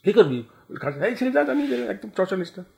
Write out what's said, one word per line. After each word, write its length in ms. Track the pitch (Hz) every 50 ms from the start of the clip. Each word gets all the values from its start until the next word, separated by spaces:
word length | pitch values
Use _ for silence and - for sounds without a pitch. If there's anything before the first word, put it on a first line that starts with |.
| _
"কি 100 | 190 202
করবি?" 300 | 226 190 143 127 123 113 _ _ _ _ -
ওই 60 | -
খাঁচা, 320 | - - 147 139 139 165
"এই 80 | 220 247
ছেলে 160 | - 254 262
যা, 120 | 254 285 294
যা, 100 | 285 -
নিয়ে 140 | 294 285
যা, 240 | 277 247 240 240 226
একদম 180 | - 202 - 214
চর্চা 260 | - - 185 185 196
নিস 220 | 185 175 175 -
না।" 60 | 190 180 _ _